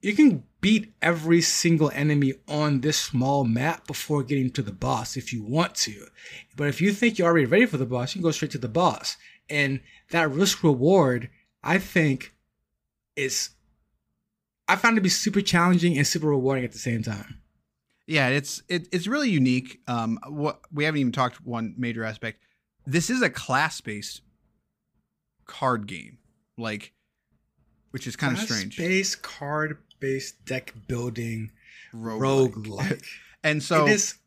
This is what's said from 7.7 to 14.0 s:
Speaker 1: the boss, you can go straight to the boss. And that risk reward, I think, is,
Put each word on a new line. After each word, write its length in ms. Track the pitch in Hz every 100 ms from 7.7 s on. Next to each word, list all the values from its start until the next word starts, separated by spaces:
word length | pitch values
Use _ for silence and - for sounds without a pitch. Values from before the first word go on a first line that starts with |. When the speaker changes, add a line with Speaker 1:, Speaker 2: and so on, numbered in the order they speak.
| 143
Speaker 1:
the 80 | 123
boss, 280 | 123 123
you 60 | 190
can 40 | 165
go 40 |
straight 200 | 151 147
to 60 | 143
the 100 | 120
boss. 480 | 113 180 - - - - _ _
And 300 | 147 139 135 - - _
that 200 | 170 160
risk 320 | 135 196 -
reward, 680 | 165 131 143 190 139 123 123 _ _ _
I 140 | - 180
think, 560 | 190 185 156 131 - _ _ _ _ _ _ _ _ -
is, 360 | 135 - - _ _ _ _ _